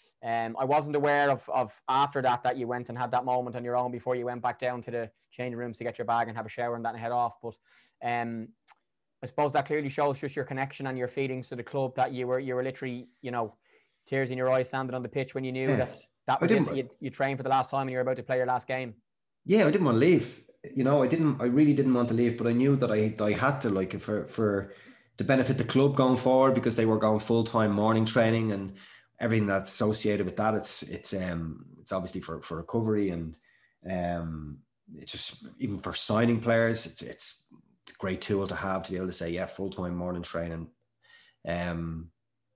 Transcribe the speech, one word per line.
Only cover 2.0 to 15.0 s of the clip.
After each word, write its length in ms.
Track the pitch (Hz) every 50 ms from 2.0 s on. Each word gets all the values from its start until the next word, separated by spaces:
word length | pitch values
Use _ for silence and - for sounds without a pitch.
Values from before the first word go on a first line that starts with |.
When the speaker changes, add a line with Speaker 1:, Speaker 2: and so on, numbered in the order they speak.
| 143 139 143 139
Speaker 1:
that, 200 | 127 127 120 120 -
that 120 | 127 127
you 100 | 135 120
went 220 | 117 120 123 120 -
and 80 | 117
had 140 | 123 123 120
that 140 | 127 123 127
moment 320 | 127 127 127 123 123 113
on 80 | 123 120
your 120 | 120 120
own 160 | 123 123 123
before 240 | 123 117 - 127 127
you 80 | 123 120
went 180 | 123 120 120
back 160 | 117 123 117 -
down 220 | 127 123 123 123
to 80 | 117 123
the 200 | 117 117 113 113 _ _ _ _
changing 280 | _ - 123 127 117 117
rooms 180 | 123 120 110 -
to 60 | 117
get 140 | 117 113 -
your 80 | 117
bag 220 | 110 117 117 117 113
and 80 | 110
have 100 | 113 110
a 40 | 110
shower 260 | - 123 120 120 120
and 80 | 117 113
that 100 | 113 110
and 40 | 110
head 140 | 117 117
off. 220 | 123 123 120 113 - _
But, 120 | - 113 101 _ _ _ _ _ _ _ _ -
um, 460 | 120 120 120 120 117 117 117 113 113 113 - _ _ - - _ _ _ _ _ _ _ _ -
I 40 | -
suppose 260 | 117 - - 147 143
that 140 | 135 147 139
clearly 220 | 143 151 156 147 139
shows 320 | 135 156 147 143 135 139
just 160 | 156 139 -
your 80 | 147 127
connection 420 | - 139 135 139 139 - - 139
and 120 | 131 131 127
your 100 | 123 123
feelings 400 | - 143 135 127 131 127 120 -
to 80 | 127
the 60 | 120
club, 340 | 113 - - 139 135 123 127
that 160 | 131 127 127
you 140 | 135 123 123
were, 120 | 123 127 131
you 160 | 139 131 127
were 80 | 127
literally, 460 | 127 131 127 - 135 127 120 123 123 - _ _
you 80 | - 123
know, 240 | 123 120 113 104 - _ _ _ _ _ _ _ _ _ _
tears 240 | - 135 135 135 120
in 80 | 127 127
your 120 | 127 131
eyes 180 | 131 131 127 131
standing 260 | - 131 131 127 127
on 80 | 127